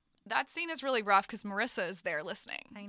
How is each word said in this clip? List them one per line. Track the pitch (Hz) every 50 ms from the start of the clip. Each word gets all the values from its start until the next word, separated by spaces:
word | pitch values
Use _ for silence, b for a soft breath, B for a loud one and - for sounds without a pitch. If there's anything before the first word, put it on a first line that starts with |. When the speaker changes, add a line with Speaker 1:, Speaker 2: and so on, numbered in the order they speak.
| _ _ _ _ _
Speaker 1:
that | 208 226 240 277 -
scene | - 330 339 330
is | 320 262 269
really | 269 262 233 214
rough | 202 196 196 196 -
'cause | - 208 -
Marissa | 208 196 202 226 254 - - 190 170
is | 190 185
there | - 180 165 151 156
listening | 165 202 - - - - - - - -
Speaker 2:
I | 208 202